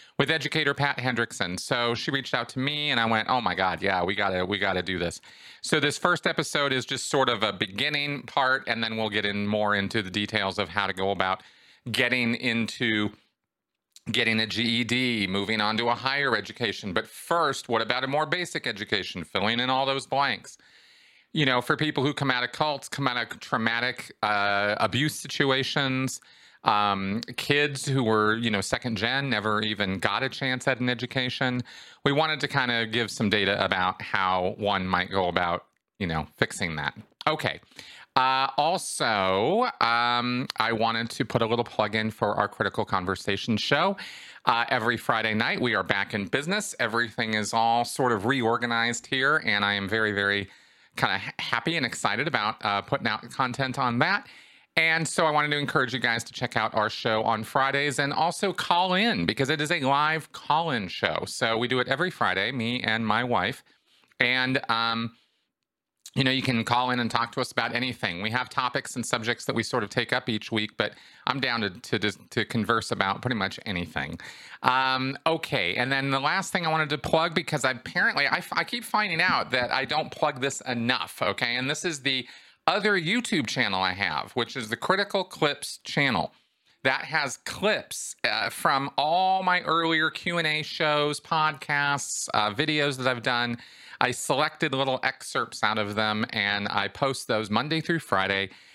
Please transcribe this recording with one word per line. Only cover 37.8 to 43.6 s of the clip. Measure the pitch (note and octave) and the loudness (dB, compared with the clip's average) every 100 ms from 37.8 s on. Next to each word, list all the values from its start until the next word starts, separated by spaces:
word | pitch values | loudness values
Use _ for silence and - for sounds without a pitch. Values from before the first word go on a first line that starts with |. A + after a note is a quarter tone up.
| - - - - | -20 -20 -2 2
Uh, | C3 C3 C3+ - | 4 2 0 2
also, | D3+ F3+ - - C3 G#2 F#2+ F#2+ A#2 G#3 A#3+ - | 2 0 -4 -2 2 2 4 4 2 2 0 2
um, | A#2 A#2 A#2+ A#2+ B2 B2 B2 - | 2 4 2 2 0 -2 -4 -2
I | A2 | 0
wanted | A2+ A2+ A2+ A2+ | 2 2 0 -4
to | - | -4
put | A#2 B2 | -2 2
a | A2+ | 2
little | A#2 | 0
plug | A2+ - G#2+ | -2 0 0
in | A2 G#2+ | 0 -2
for | - G#2+ | 0 0
our | G#2 G2+ | 2 0
Critical | - G2+ - | 0 -2 -2
Conversation | G#2 G2 F2+ F#2+ - G2 - | -2 0 0 -2 -2 -4 -2
show. | G#2+ | -2